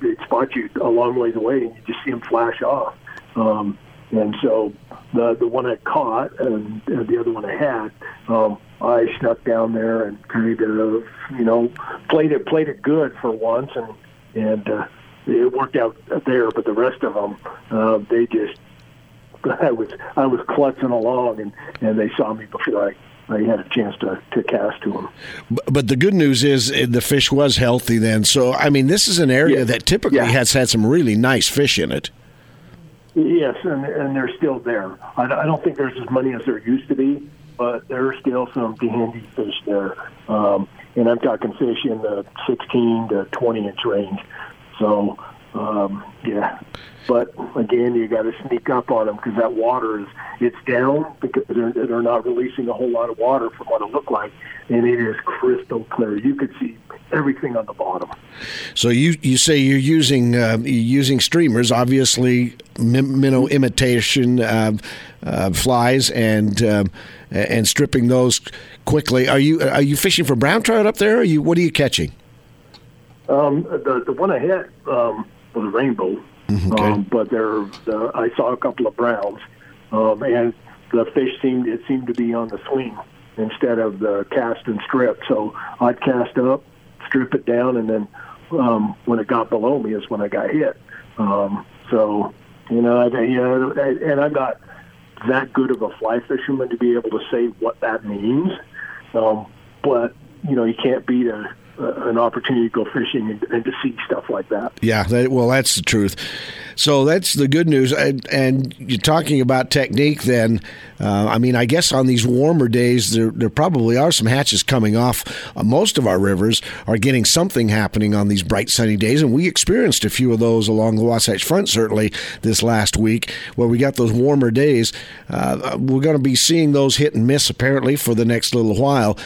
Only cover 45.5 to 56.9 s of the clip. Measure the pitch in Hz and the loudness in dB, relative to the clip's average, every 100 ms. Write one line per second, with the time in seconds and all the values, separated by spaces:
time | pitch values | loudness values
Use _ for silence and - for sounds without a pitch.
45.5 | - - 104 98 101 - - 117 104 - | -8 -4 -2 -2 -4 -12 -10 -6 -4 -4
46.5 | - - - - - - 120 120 - - | -6 -16 -18 -18 -16 -2 0 0 -8 -10
47.5 | 131 110 120 123 120 110 113 113 117 135 | -6 -2 0 2 0 0 -2 -2 -6 -6
48.5 | 120 - 127 - 117 107 107 123 107 113 | -4 -2 -4 0 0 0 -4 -6 -2 -2
49.5 | 110 113 127 110 104 101 - - - 120 | 0 0 0 -2 -6 -10 -16 -16 -4 -4
50.5 | - - 120 131 147 151 - 127 131 - | -2 -2 0 2 0 -2 -8 -4 -4 -2
51.5 | 120 117 120 120 120 117 117 123 120 127 | -2 -2 -2 -2 -2 0 0 -2 -2 -4
52.5 | 135 120 107 123 117 117 117 120 135 113 | -4 -6 -4 -2 -2 -4 -2 0 0 -2
53.5 | - - 113 104 135 - 110 104 - - | -8 -4 -4 -2 -6 -4 -4 -6 -14 -18
54.5 | - - 120 120 120 113 107 - - 127 | -16 -2 0 2 2 -2 -4 -6 -2 0
55.5 | 123 - 117 113 - 110 104 127 139 135 | 0 -2 -8 -6 -4 -2 -2 -2 -2 -6
56.5 | - 127 - - | -6 -10 -10 -20